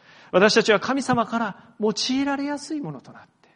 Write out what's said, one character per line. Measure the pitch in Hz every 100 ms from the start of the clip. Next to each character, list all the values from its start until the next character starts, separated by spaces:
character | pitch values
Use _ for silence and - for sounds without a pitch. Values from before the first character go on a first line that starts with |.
| _ - -
私 | 180 208
た | 226
ち | 214
は | 202
神 | - 277
様 | 254 247 214
か | 233
ら | 220 - - -
用 | 214
い | 214 - 262 277
ら | 277
れ |
や | 285 294
す | - 311
い |
も | 160
の | 135
と | -
な | -
っ |
て | - _ _